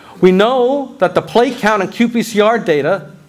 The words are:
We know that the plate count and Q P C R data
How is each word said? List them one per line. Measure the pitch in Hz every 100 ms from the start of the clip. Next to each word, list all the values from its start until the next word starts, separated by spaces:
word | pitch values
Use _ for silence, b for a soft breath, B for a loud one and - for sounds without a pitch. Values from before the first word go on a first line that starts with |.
| B -
We | 185
know | 185 220 262 240 285 269 -
that | 175
the | 175
plate | - 220 262 -
count | 208 214
and | 160
Q | - 240
P | 233
C | - 202
R | 208 233
data | - 147 143 190 - -